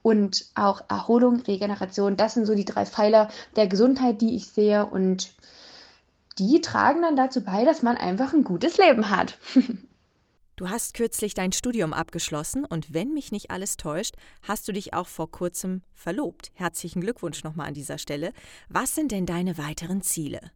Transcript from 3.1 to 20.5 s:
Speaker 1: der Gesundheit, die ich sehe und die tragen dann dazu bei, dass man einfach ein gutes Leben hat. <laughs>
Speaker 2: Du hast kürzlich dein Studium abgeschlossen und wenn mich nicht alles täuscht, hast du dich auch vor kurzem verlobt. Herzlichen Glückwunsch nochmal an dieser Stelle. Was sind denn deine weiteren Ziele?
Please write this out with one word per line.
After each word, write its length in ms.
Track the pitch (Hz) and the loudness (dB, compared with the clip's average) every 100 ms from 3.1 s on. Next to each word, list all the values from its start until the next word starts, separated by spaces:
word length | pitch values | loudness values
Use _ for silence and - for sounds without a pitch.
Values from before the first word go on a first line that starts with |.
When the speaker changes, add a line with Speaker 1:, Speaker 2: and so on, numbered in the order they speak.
| 220 214 - - - | 6 4 -2 -6 0
Speaker 1:
der 100 | 208 | 2
Gesundheit, 560 | 196 247 262 254 233 | 6 4 4 2 2
die 140 | 226 - | 0 0
ich 100 | - | -4
sehe 400 | - 208 208 208 | 2 4 4 0
und 480 | 196 185 185 - _ - - - - - _ _ _ _ - | 0 0 0 -4 _ -20 -20 -20 -20 -20 _ _ _ _ -2
die 220 | 190 320 | 2 4
tragen 420 | 330 220 208 302 | 2 4 4 4
dann 140 | 339 277 | 2 2
dazu 260 | 262 262 | 2 0
bei, 220 | 196 190 | -2 2
dass 180 | 262 311 | 2 4
man 140 | 240 240 | 0 0
einfach 360 | 180 190 262 | -2 -2 2
ein 120 | 320 | 2
gutes 320 | 247 175 254 339 | 2 0 0 6
Leben 340 | 370 233 208 | 6 6 4
hat. 280 | 190 - - - | 0 -2 -6 2
<laughs> 240 | 269 - 214 - _ _ _ _ _ _ - | 2 2 -4 -12 _ _ _ _ _ _ -10
Speaker 2:
Du 120 | 180 | -8
hast 240 | 226 - | -6 -8
kürzlich 400 | - 226 - 214 | -4 -4 -2 -6
dein 180 | - 185 | -4 -4
Studium 400 | - 247 240 160 | -2 -4 -2 -2
abgeschlossen 720 | 147 165 170 - 151 151 262 | -2 -6 -6 -6 -6 -6 -6
und 300 | 285 165 156 | -6 -6 -6
wenn 180 | 160 226 | -6 -4
mich 180 | 302 - | -6 -6
nicht 200 | 208 - | -10 -8
alles 260 | 180 196 - | -10 -8 -8
täuscht, 380 | 165 151 220 - - - | -6 -6 -6 -10 -20 -20
hast 260 | - 214 - | -8 -6 -4
du 60 | |
dich 220 | 202 - | -8 -6
auch 120 | 151 180 | -8 -8
vor 240 | - 160 | -8 -10
kurzem 520 | - 175 - 190 185 _ | -6 -6 -4 -6 -8 _
verlobt. 580 | _ - 185 269 175 - | _ -8 -4 -6 -8 -20
Herzlichen 480 | _ 175 165 175 185 | _ -6 -6 -8 -6
Glückwunsch 420 | 180 240 170 147 | -4 -6 -8 -10
nochmal 240 | 160 156 151 | -10 -10 -10
an 60 | |
dieser 240 | 147 139 143 | -10 -10 -10
Stelle. 340 | - 143 170 - - - - | -8 -6 -8 -10 -20 -20 -6
Was 240 | - 254 | -4 -2
sind 180 | - 302 | -2 -2
denn 140 | 202 180 | -2 -2
deine 320 | 175 180 170 | -2 -4 -4
weiteren 420 | 147 151 165 196 | -8 -10 -6 -4
Ziele? 400 | 180 - 147 - - | -4 -6 -6 -10 -14